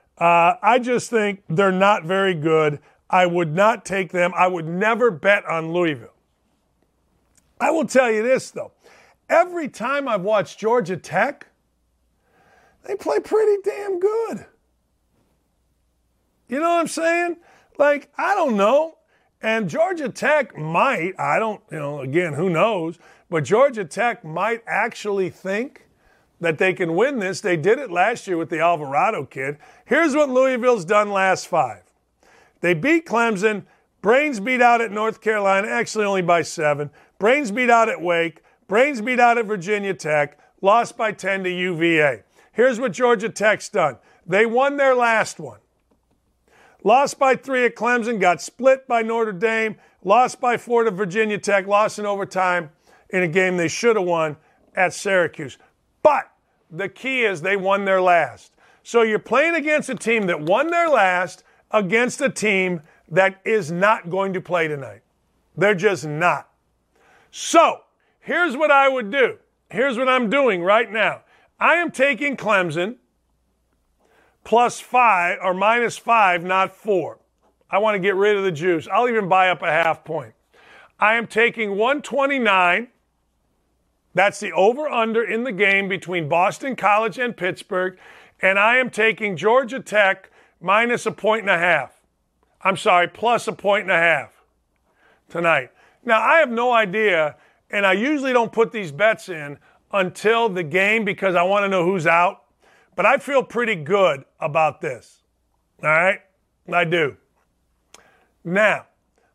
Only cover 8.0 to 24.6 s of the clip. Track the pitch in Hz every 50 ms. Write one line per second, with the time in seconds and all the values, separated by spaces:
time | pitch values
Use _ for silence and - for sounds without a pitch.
8 | 254 233 220 214 220 247 262 233 - - - 160 - - _ _ _ - _ _
9 | _ _ _ _ _ - - 330 359 359 349 349 302 226 - - 214 254 277 285
10 | 277 262 220 190 175 208 220 202 170 - - - 202 220 247 247 190 156 185 -
11 | - - 151 180 220 277 285 - - _ _ _ _ _ _ _ _ _ _ _
12 | _ _ _ _ _ _ _ _ _ _ _ _ _ _ _ _ - - 403 -
13 | - 320 - 403 - - - 440 440 427 403 392 - 392 - 403 403 403 381 349
14 | 370 415 440 453 453 415 277 190 - - _ _ _ _ _ _ _ _ _ _
15 | _ _ _ _ _ _ _ _ _ _ _ _ _ _ _ _ _ _ _ _
16 | _ _ _ _ _ _ _ _ _ - 240 285 330 339 339 339 320 - - -
17 | 330 330 339 349 349 349 330 - _ _ _ _ _ _ _ - 277 294 294 277
18 | - _ - - 311 359 403 392 330 269 220 196 196 214 262 294 320 330 - _
19 | _ _ _ _ _ _ _ - - 220 220 226 214 156 170 294 330 381 381 330
20 | 285 214 - - 214 262 302 302 262 - - - 151 156 165 175 226 269 240 175
21 | 160 190 - - 143 143 151 185 220 220 202 - _ - 156 156 147 143 147 147
22 | 131 135 135 170 180 165 131 139 185 190 165 156 190 233 220 180 160 165 170 _
23 | _ - - _ _ - 180 160 139 113 190 226 277 294 240 220 190 147 - 196
24 | 233 240 226 233 - 156 156 170 190 220 233 226